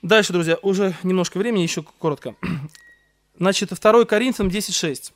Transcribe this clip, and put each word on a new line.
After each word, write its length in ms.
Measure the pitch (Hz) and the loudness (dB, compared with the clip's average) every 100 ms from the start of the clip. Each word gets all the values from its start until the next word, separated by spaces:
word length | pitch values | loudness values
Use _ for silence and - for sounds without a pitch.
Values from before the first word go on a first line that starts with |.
Дальше, 300 | 180 214 202 | 4 2 4
друзья, 260 | 175 165 165 | 0 0 0
уже 320 | 196 190 196 160 | 0 0 0 -2
немножко 360 | 180 185 175 180 | -2 0 0 -2
времени, 240 | 233 214 | -2 0
еще 220 | 165 - 151 _ | 0 -4 -10 _
коротко. 380 | 160 143 127 104 | -4 -4 -10 -10
<clears throat> 960 | 170 160 151 - - _ _ _ _ _ | -8 -8 -10 -18 -20 _ _ _ _ _
Значит, 320 | 180 190 196 | 0 0 -4
второе 320 | 185 214 226 | 0 4 6
Коринфянам 460 | 226 214 254 226 196 | 4 2 0 0 -2
десять 240 | 202 202 | -2 -4
шесть. 380 | 185 170 131 - | -4 -4 -6 -12